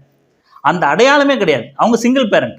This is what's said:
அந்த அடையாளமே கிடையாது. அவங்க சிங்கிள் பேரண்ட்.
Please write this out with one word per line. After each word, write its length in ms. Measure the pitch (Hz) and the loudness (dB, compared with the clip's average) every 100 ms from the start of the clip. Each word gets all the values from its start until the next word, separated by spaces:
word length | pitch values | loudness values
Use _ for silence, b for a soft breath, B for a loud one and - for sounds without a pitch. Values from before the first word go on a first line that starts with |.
| _ _ _ _ b b | _ _ _ _ b b
அந்த 240 | 139 175 151 | -4 -2 -2
அடையாளமே 500 | 160 254 294 277 262 | 2 2 2 0 0
கிடையாது. 300 | 185 135 113 | 0 -2 -4
அவங்க 220 | - 180 233 | -4 -2 0
சிங்கிள் 320 | 240 262 233 | 0 0 0
பேரண்ட். 300 | 180 127 | 0 0